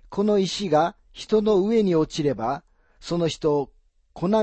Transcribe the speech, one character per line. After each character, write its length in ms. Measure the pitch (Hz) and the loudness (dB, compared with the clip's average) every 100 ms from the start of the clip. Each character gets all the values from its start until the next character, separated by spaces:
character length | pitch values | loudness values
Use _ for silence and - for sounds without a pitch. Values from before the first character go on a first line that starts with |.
| - | -12
こ 140 | - | -4
の 140 | 214 208 | 0 0
石 300 | 185 - 196 | 0 -4 0
が 260 | 151 170 - _ | 0 0 -4 _
人 300 | - - 214 | -18 -2 0
の 200 | 214 202 | 2 2
上 220 | 202 226 | 2 2
に 140 | 196 160 | 2 2
落 180 | 151 | 0
ち 80 | - | -2
れ 120 | 143 | -2
ば、 280 | 113 113 143 - _ _ _ | -2 -4 -6 -10 _ _ _
そ 160 | - 170 | -6 -2
の 100 | 165 | -2
人 280 | - 160 | -2 0
を 180 | 147 131 _ _ _ _ | 0 -2 _ _ _ _
粉 160 | - 175 220 | -6 0 2